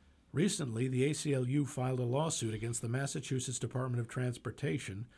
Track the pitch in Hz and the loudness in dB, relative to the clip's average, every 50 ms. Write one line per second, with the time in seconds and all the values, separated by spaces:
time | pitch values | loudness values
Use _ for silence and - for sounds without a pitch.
0 | - - - _ _ _ - 135 185 202 190 - 156 123 110 110 127 131 127 123 | -20 -20 -20 _ _ _ 2 4 4 4 4 2 -2 -2 0 0 0 2 4 4
1 | 131 147 151 - - 151 139 127 127 123 135 147 143 120 - 131 127 127 131 127 | 4 4 2 2 0 2 2 2 2 2 2 2 2 0 0 -2 0 0 2 0
2 | 127 120 123 139 160 160 - - 120 110 107 107 113 117 117 - - 113 120 131 | 2 2 2 2 2 2 0 0 -2 -2 -2 -2 -2 -2 -2 -2 -2 -2 -2 0
3 | 139 139 - 147 127 - 135 131 123 - 123 - - 120 - 127 131 131 120 120 | 0 -2 -4 -4 -4 -2 -2 -2 -2 -2 -4 -4 -4 -2 -2 -2 -2 0 0 -2
4 | 117 113 - 127 127 123 120 - - - 104 - - 156 160 135 - - 92 98 | -2 -2 -2 -2 -2 -2 -2 -2 -6 -8 -6 -4 -2 -2 -2 -2 -2 -4 -6 -8
5 | 117 - - | -8 -10 -12